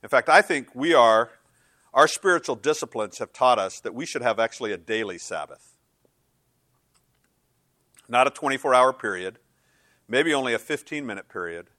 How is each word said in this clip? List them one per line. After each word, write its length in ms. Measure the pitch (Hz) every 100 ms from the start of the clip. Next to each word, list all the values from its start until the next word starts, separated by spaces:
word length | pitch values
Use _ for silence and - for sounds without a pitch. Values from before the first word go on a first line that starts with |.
In 60 | -
fact, 180 | - -
I 140 | 196
think 340 | 208 156 120 120
we 180 | 156
are, 380 | 156 117 110 120 _ _ _ _ _ _
our 160 | 131 156
spiritual 460 | - 190 175 - 117
disciplines 640 | 143 151 123 - 104 -
have 120 | 113
taught 260 | - 127 120
us 220 | 95 -
that 140 | 113
we 120 | 117 123
should 160 | 139
have 160 | 120 107
actually 360 | 113 - 113
a 40 | 95
daily 400 | 85 110 107 87
Sabbath. 600 | - 80 73 - _ _ _ _ _ _ _ _ _ _ _ _ _ _ _ _ _ _ _ _ _ _ _ _ _
Not 180 | 120 135
a 40 |
twenty-four 420 | - 143 135 143
hour 180 | 127 127
period, 480 | 131 110 92 92 - _ _ _ _ _ _ _
maybe 240 | 123 160
only 200 | 143 127
a 60 | 113
fifteen 460 | - 147 - 151 135
minute 240 | 98 -
period 380 | 98 87 85 87